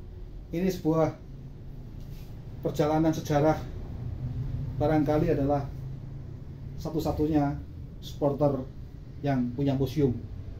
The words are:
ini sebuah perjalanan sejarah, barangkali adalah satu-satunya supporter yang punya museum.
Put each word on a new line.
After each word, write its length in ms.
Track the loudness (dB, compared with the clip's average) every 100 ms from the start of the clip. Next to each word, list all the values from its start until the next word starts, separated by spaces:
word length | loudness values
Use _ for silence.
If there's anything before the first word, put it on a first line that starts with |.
| -12 -12 -12 -12 -6
ini 160 | 0 0
sebuah 480 | 2 2 4 4 0 -10 -12 -12 -12 -12 -12 -10 -10 -10 -10 -10 -12 -10 -6 -2
perjalanan 480 | 2 4 6 4
sejarah, 480 | 4 2 4 6 4 -2 -6 -8 -6 -6 -4 -4 -4 -2 -2 -2 0
barangkali 480 | 4 4 6 4 4
adalah 400 | 4 4 2 0 -6 -8 -8 -8 -10 -10 -10 -10 -10 -10 -8
satu-satunya 720 | -4 -2 0 2 4 4 4 0 -6 -10 -10 -10
supporter 640 | -8 0 2 4 4 2 -4 -10 -12 -12 -12 -4
yang 320 | 0 2 0
punya 240 | 2 2 2
museum. 400 | 2 4 2 2 -6 -10 -10